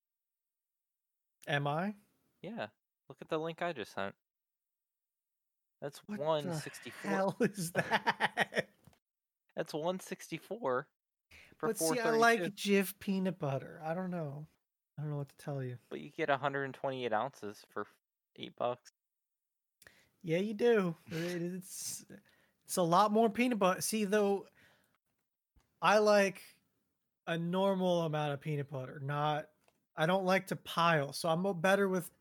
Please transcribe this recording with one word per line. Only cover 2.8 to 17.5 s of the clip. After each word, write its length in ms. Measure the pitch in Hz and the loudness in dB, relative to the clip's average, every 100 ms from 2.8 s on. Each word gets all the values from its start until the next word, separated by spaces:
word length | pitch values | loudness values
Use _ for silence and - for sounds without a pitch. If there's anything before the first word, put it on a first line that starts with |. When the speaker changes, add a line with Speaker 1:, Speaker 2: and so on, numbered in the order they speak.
| _ _ - | _ _ -20
Speaker 2:
Look 100 | 143 | -20
at 80 | 170 | -6
the 100 | 160 | -4
link 240 | 160 160 | -4 -6
I 100 | 175 | -6
just 200 | 143 98 | -6 -8
sent. 220 | - 98 - _ _ _ _ _ _ _ _ _ _ _ _ _ _ _ _ | -6 -8 -8 _ _ _ _ _ _ _ _ _ _ _ _ _ _ _ _
That's 180 | 143 - - | -12 -12 -12
Speaker 1:
What 120 | 208 | -6
the 60 | |
Speaker 2:
one 300 | 151 156 147 | -2 -2 -2
sixty-four. 560 | 160 143 - 120 - - | -6 -6 -12 -14 -10 -4
Speaker 1:
hell 260 | 196 190 - | -2 0 0
<laughs> 40 | |
is 320 | 240 - 170 | 0 -2 -4
that? 960 | 185 - 220 - - 214 - 180 - - _ _ _ _ _ _ _ _ - | -4 0 0 0 -2 -2 -2 -2 -2 -6 _ _ _ _ _ _ _ _ -8
Speaker 2:
That's 180 | 165 | -6
one 260 | 156 160 185 | -6 -4 -6
sixty-four 880 | - 185 - 165 - 196 135 123 - _ _ _ _ - - _ | -8 -14 -10 -12 -10 -8 -4 -2 -4 _ _ _ _ -20 -20 _
for 100 | 156 | -4
Speaker 1:
But 100 | - | 0
see, 60 | |
I 40 | 160 | 0
Speaker 2:
four 80 | 240 | 0
thirty-two. 220 | 233 226 | 2 4
Speaker 1:
like 220 | 233 226 175 - | 6 4 0 -4
Jif 380 | 202 196 185 - | 2 2 2 -4
peanut 380 | - 190 185 185 | -4 -2 -2 -2
butter. 420 | 143 135 - - | -2 -4 -6 -10
I 100 | 156 | -6
don't 160 | 170 185 | -6 -6
know. 360 | 180 151 143 156 _ _ _ _ - | -6 -6 -8 -14 _ _ _ _ -10
I 40 | |
don't 80 | 151 | -6
know 80 | 147 | -6
what 100 | 139 | -8
to 80 | - | -10
tell 260 | - 139 | -8 -6
you. 160 | 127 123 - | -6 -10 -12
Speaker 2:
But 100 | 143 | -12
you 100 | 147 | -10
get 200 | - 151 | -4 0
a 60 | 139 | 0
hundred 280 | 143 139 | 0 -2
and 100 | 135 | -4
twenty-eight 380 | 127 139 131 123 | -6 -6 -4 0
ounces 520 | 107 131 - 104 | 0 0 -6 -12